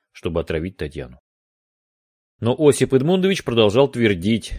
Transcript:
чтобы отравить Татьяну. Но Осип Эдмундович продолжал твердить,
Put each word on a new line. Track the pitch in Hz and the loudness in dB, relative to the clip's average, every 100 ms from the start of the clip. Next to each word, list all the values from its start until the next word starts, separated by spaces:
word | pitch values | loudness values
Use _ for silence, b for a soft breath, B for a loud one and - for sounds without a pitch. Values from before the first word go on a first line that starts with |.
| _ | _
чтобы | - 90 82 | -12 -6 -6
отравить | 80 80 92 - | -4 -6 -8 -10
Татьяну. | 76 73 64 - _ _ _ _ _ _ _ _ _ _ _ - | -10 -10 -16 -18 _ _ _ _ _ _ _ _ _ _ _ -6
Но | 110 127 | -2 2
Осип | 151 - 127 | 2 4 2
Эдмундович | 131 147 190 190 190 | 0 2 0 0 -2
продолжал | - 117 107 117 139 | -2 2 2 4 2
твердить, | 123 113 90 98 113 - | 2 0 0 -2 -2 -4